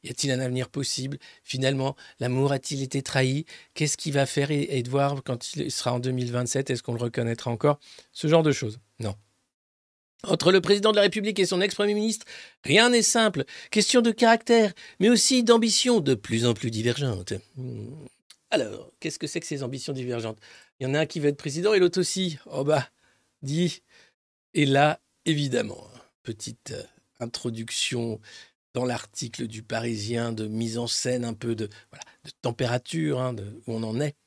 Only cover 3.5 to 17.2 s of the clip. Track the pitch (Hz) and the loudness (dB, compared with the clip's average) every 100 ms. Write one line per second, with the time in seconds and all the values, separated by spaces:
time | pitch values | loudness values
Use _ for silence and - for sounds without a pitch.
3.5 | - - - 151 - 160 143 135 - 143 | -16 -18 -4 -2 -2 -2 0 0 0 0
4.5 | 147 139 135 123 139 139 139 - 120 - | 0 -2 -2 -2 0 0 -2 -6 -8 -6
5.5 | 147 143 - 123 123 127 127 123 120 123 | -6 -6 -4 -2 -2 -2 -2 -2 -2 -2
6.5 | 143 131 123 - 117 120 120 117 117 - | -2 -2 -4 -4 -4 -4 -2 -2 -2 -4
7.5 | 113 147 143 - - _ - 147 165 156 | 0 0 0 -6 -20 _ -6 2 4 4
8.5 | 135 113 113 _ _ 113 101 _ _ _ | 0 -4 -10 _ _ -8 -8 _ _ _
9.5 | _ _ _ _ _ _ _ - 165 175 | _ _ _ _ _ _ _ -2 2 6
10.5 | 190 170 202 214 208 202 214 208 202 180 | 4 4 4 4 4 4 2 -2 0 0
11.5 | 180 202 - 208 208 220 214 - - - | 2 0 0 0 2 0 -4 -10 -18 -20
12.5 | _ - 180 240 240 - 240 220 156 127 | _ 4 6 6 6 4 4 2 2 -6
13.5 | - - 214 202 254 233 220 233 226 - | -8 -2 0 4 4 4 4 6 6 6
14.5 | 233 214 - - - 202 240 - 254 233 | 4 4 0 -20 2 6 6 4 4 6
15.5 | 233 226 - 247 233 139 123 - 113 120 | 6 6 2 4 4 4 0 0 2 2
16.5 | 107 123 110 117 120 139 98 | 2 -2 -2 -2 0 -2 -4